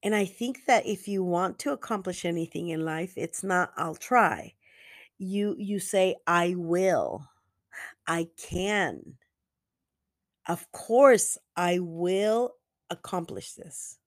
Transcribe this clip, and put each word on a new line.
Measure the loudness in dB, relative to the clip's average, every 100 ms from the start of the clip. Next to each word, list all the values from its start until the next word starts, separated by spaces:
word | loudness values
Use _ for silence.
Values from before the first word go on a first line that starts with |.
And | 0
I | 0 -2
think | -4 -8 -6 2
that | 2 2
if | -6 -4
you | -2
want | 0 0 0 -4
to | -6
accomplish | -6 -4 -6 -4 -6 -4
anything | -4 -4 -6 -6
in | -4 -4
life, | -4 -6 -6
it's | -8 -6
not, | -2 0 0 -2
"I'll | -6 -6
try." | 2 4 4 2 -8 _ _ _ -20 -20 -20 _
You, | -6 -2 -2 -4
you | -4 -6
say, | -2 2 2 2 0
"I | 2 2 0
will. | 0 2 4 2 0 -6 -12 _ _ _ _ -18 -18 -14 -4
I | -2 -4 -8
can. | -8 -4 0 2 0 -2 -14 -20 _ _ _ _ _ _ _ _ _ _ _ _ -8
Of | -8 -8
course, | -18 2 8 10 8 4 -4 _ -2
I | 2 2
will | 0 -2 0 2 2 2 0 -6 _ _ _
accomplish | -12 -6 -6 -6 -10 -12
this." | -16 -16 -16 -16 -18